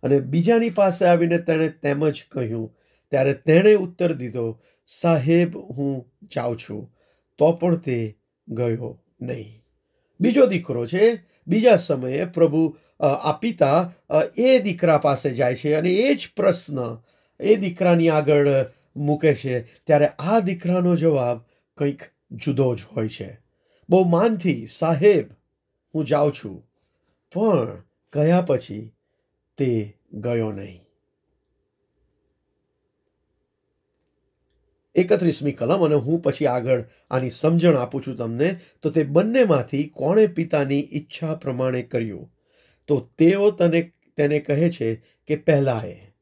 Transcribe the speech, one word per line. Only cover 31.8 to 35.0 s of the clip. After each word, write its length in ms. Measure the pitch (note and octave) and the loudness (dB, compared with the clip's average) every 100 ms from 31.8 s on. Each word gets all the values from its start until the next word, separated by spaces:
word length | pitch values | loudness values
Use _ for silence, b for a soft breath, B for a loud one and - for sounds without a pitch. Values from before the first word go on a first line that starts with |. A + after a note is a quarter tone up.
| _ _ _ _ _ _ _ _ _ _ _ _ _ _ _ _ _ _ _ _ _ _ _ _ _ _ _ _ _ _ _ | _ _ _ _ _ _ _ _ _ _ _ _ _ _ _ _ _ _ _ _ _ _ _ _ _ _ _ _ _ _ _
એકત્રીસમી 580 | - | -2